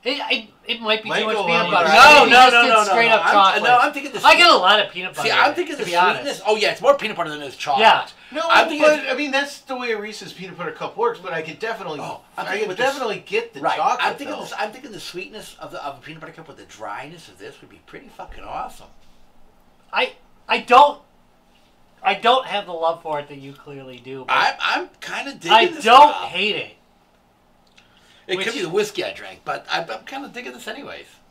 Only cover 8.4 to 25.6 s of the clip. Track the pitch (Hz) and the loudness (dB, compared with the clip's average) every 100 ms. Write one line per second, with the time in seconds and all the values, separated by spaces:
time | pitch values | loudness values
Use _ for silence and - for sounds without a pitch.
8.4 | 330 320 233 294 302 302 269 262 294 269 | 0 2 2 2 2 2 -2 -6 -4 -4
9.4 | 285 - _ 254 247 214 208 208 180 - | -4 -10 _ -10 -6 -6 -8 -14 -18 -16
10.4 | 185 - 175 - - 180 - - 190 165 | -16 -12 -12 -10 -12 -4 -4 -4 -8 -8
11.4 | 156 147 220 220 180 147 147 - _ - | -10 -10 -10 -10 -10 -12 -12 -14 _ -12
12.4 | - 202 208 185 262 269 247 196 - 208 | -8 -6 -6 -2 -2 -2 -6 -8 -6 -6
13.4 | 233 - 151 147 175 247 180 - 269 196 | -6 -6 -4 -2 -2 -2 -4 -6 -10 -12
14.4 | - - 214 240 269 185 - - 196 208 | -12 -10 -10 -10 -18 -16 -14 -14 -14 -16
15.4 | - - 147 175 143 139 143 160 151 - | -20 -18 -16 -14 -14 -14 -18 -18 -20 -20
16.4 | - - 101 - 107 107 143 170 - 90 | -20 -20 -20 -16 -14 -12 -14 -18 -20 -20
17.4 | 101 - - 101 _ - - - 180 - | -20 -20 -20 -20 _ -20 -20 -20 -20 -18
18.4 | 101 135 - - 110 - - - - _ | -14 -12 -12 -16 -20 -20 -20 -20 -20 _
19.4 | - _ _ _ _ - 254 - _ _ | -20 _ _ _ _ -4 -4 -6 _ _
20.4 | - 226 - 247 294 - _ _ _ _ | -6 -6 4 6 6 2 _ _ _ _
21.4 | _ _ _ _ _ _ - 196 226 262 | _ _ _ _ _ _ -4 -2 2 2
22.4 | - 196 180 170 165 165 165 147 143 139 | 0 -8 -8 -4 -4 -4 -6 -8 -10 -16
23.4 | 139 139 - 139 131 123 123 135 127 139 | -18 -20 -18 -18 -18 -18 -16 -14 -2 0
24.4 | 196 277 180 247 359 _ - 208 269 277 | 0 -2 -4 -4 -6 _ -14 -12 -12 -12
25.4 | 330 320 | 2 4